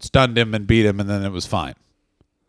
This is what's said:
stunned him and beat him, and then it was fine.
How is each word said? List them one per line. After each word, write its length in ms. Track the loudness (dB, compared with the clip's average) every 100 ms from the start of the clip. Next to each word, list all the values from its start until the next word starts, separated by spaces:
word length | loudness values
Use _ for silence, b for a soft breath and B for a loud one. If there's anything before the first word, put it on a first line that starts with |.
stunned 360 | 0 2 2 2
him 160 | 0
and 120 | -2 2
beat 180 | 4 4
him, 140 | 0
and 80 | -2
then 140 | -4
it 60 | -4
was 160 | -6 -4
fine. 280 | -4 -6 -12 _ _ _ _ _ _